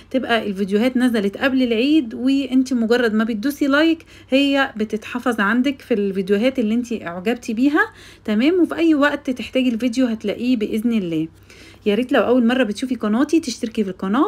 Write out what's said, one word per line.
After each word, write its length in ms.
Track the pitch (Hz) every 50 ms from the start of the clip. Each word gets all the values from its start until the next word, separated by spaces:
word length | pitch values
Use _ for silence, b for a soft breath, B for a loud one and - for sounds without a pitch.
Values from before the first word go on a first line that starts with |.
| B B
تبقى 360 | - 262 262 - 233 220 214
الفيديوهات 500 | 208 190 190 208 185 202 202 240 262 254
نزلت 400 | 240 254 254 233 220 196 202 196
قبل 260 | 202 254 269 262 262 254
العيد، 500 | 233 226 214 254 285 311 320 254 220 247
وانت 600 | 233 240 269 277 277 277 254 254 262 262 - 269
مجرد 400 | 240 226 214 240 240 240 226 208
ما 100 | 220 226
بتدوسي 440 | 233 233 202 214 285 285 - 302
لايك 380 | 269 269 294 320 330 320 320 B B B B B -
هي 440 | 254 269 285 277 277 277 269 - -
بتتحفظ 640 | 208 214 214 214 214 - - - 240 - 262 233 226
عندك 420 | 196 196 226 247 254 285 277 -
في 120 | - - 240
الفيديوهات 680 | 202 202 196 185 196 190 190 202 202 233 262 262 262
اللي 140 | 233 208 226
انت 200 | 247 240 - 226
اعجبتي 600 | - - 170 170 185 180 220 247 240 - - 220
بيها، 280 | 220 262 285 294 359 440 - B B B B B B -
تمام؟ 360 | 220 214 208 254 311 370 359
وفي 140 | 320 247 294
اي 200 | 311 339 330 311
وقت 340 | 269 285 294 285 285 - 269
تحتاجي 400 | 247 - 214 - - 262 254 254
الفيديو 380 | 233 214 247 254 220 262 262
هتلاقيه 500 | 226 220 220 - 196 - - 233 247 254
بإذن 340 | 220 208 - - 220 220 240 233
الله. 340 | 214 185 170 165 156 160 160 - B B B B B B B B B -
يا 100 | 208 202
ريت 160 | 226 254 254
لو 100 | 285 240
اول 260 | - 226 247 262 233
مره 160 | 226 247 254 254
بتشوفي 320 | 208 202 - 269 254 254
قناتي 440 | 240 226 208 214 240 294 302 339 320
تشتركي 440 | 320 247 220 - 240 220 - 220 208
في 60 | 190
القناه، 380 | 180 - 190 190 208 254 349